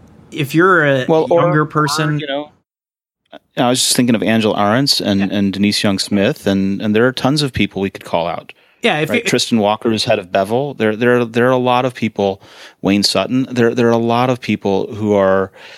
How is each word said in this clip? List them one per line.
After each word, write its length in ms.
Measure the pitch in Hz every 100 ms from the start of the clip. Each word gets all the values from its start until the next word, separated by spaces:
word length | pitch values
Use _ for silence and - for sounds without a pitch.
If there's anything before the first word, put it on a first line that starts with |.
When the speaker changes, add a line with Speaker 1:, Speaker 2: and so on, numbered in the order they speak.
| - - -
Speaker 1:
if 240 | - 139
you're 300 | 160 185 175
a 220 | 147 131 127
Speaker 2:
Well, 180 | 160 -
or, 80 | 170
Speaker 1:
younger 220 | 170 151
Speaker 2:
or, 40 | 151
Speaker 1:
person 540 | 151 151 160 151 147
Speaker 2:
you 60 | 139
know, 260 | 139 147 _ _ _ _ _ _ _ _ - _ -
I 140 | 123
was 100 | 127
just 160 | - -
thinking 180 | 120
of 80 | 107
Angela 340 | 95 113 107 -
Arendts 420 | 101 123 143 -
and, 200 | - 98
Speaker 1:
Yeah. 80 | 98
Speaker 2:
and 220 | 101 98
Denise 280 | 95 104 101
Young 160 | 107 95
Smith, 480 | - 101 107 156 101
and, 360 | 95 98 98
and 120 | 107
there 120 | 107 127
are 60 |
tons 280 | - 131 151
of 100 | 139
people 280 | - 101 98
we 100 | 98
could 140 | -
call 240 | - 87 85
out. 240 | 80 - - _ _
Speaker 1:
Yeah, 180 | 226 151
if 100 | 156
Speaker 2:
Right? 100 | -
Speaker 1:
it 60 | -
Speaker 2:
Tristan 320 | 123 - 113
Walker 340 | 101 110 117
is 120 | 107
head 140 | - 107
of 140 | 90
Bevel. 400 | 98 98 120 143
There, 240 | - 110 107
there, 260 | 123 123 117
there 200 | 117 123
are 40 |
a 80 | 127
lot 260 | 123 123
of 100 | 131
people, 460 | - 110 - 98 95 - - - _
Wayne 220 | 92 101
Sutton. 400 | 95 95 98 127
There, 320 | 127 123 117
there 140 | 120 117
are 20 |
a 80 | 117
lot 320 | 117 117 131
of 100 | 123
people 540 | - 104 101 98 104
who 180 | 107 107
are 400 | 101 95 95 95 - -